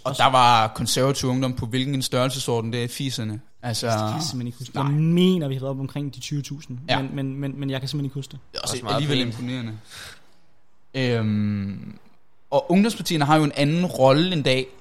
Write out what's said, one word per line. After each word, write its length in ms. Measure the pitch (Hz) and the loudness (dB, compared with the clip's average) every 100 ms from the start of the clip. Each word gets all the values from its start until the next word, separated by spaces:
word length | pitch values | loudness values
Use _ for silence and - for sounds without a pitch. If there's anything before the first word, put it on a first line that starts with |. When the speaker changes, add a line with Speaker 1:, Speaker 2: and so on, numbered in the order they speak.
Speaker 1:
og 60 | 131 | -4
Speaker 2:
Og 60 | 139 | 4
så 80 | |
Speaker 1:
der 60 | 127 | 6
var 380 | 131 123 120 110 | 8 8 6 4
konservativ 640 | - 123 - 131 139 135 | 0 -2 2 2 2 0
ungdom 240 | 127 131 | 0 -2
på 120 | 123 117 | -4 -4
hvilken 360 | 131 131 139 | -2 -2 -2
størrelsesorden 720 | 127 127 131 135 - 117 113 | -2 0 0 0 -2 -2 -2
der 80 | 120 | -4
i 60 | 120 | -6
firserne? 520 | - 135 120 110 107 - - | -4 -6 -4 -6 -8 -12 -12
Altså, 240 | 123 110 120 | -6 -4 0
Speaker 2:
Det 80 | 110 | 0
kan 60 | 107 | 0
jeg 80 | - | -2
simpelthen 260 | 160 127 120 | -4 -6 -8
ikke 120 | 120 | -10
huske. 160 | 127 - | -10 -4
Speaker 1:
nej. 80 | |
Speaker 2:
Jeg 80 | 139 | 0
mener, 540 | 147 160 170 185 185 143 | 2 4 4 4 4 0
vi 60 | |
har 80 | 131 | -4
været 80 | 135 | -4
op 80 | 135 | -6
omkring 360 | 135 143 143 127 | -6 -6 -8 -8
de 40 | |
tyve 220 | - 147 | -6 -6
tusind, 380 | 131 143 - 123 151 | -6 -10 -12 -10 -2
Speaker 1:
Ja. 120 | 131 | -2
Speaker 2:
men, 140 | 135 143 | -2 -4
men, 240 | 135 135 | -6 -4
men, 200 | 139 139 | -6 -6
men 100 | 139 | -4
jeg 100 | 135 | -4
kan 80 | 131 | -4
simpelthen 160 | 147 139 | -4 -4
ikke 80 | 139 | -6
huske 160 | 135 | -10
det. 80 | 139 - | -14 -12
Speaker 1:
Det 60 | - | -10
er 40 | |
også 120 | - | -6
Speaker 3:
Også 100 | 123 | -6
meget 120 | 117 107 | -2 -2
Speaker 1:
alligevel 220 | 147 139 123 | 0 0 0
Speaker 3:
pænt. 80 | 113 | -4
Speaker 1:
imponerende. 380 | 123 127 117 110 - - - - - - - - - - - | -6 -6 -6 -10 -14 -18 -18 -18 -20 -20 -20 -20 -20 -20 -10
Øhm, 1040 | 135 127 117 107 104 104 104 98 95 - - - - - - - | -2 0 0 0 0 0 -2 -4 -8 -12 -18 -20 -20 -20 -20 -2
og 200 | 139 - | 0 4
ungdomspartierne 540 | 185 220 214 175 165 143 | 4 4 2 -2 0 4
har 100 | 156 | 4
jo 60 | |
en 80 | 151 - | 4 2
anden 300 | 143 170 180 | 2 2 0
rolle 500 | - 131 135 185 175 | 4 6 6 4 0
en 80 | |
dag, 240 | 131 131 131 - | 2 0 -2 -10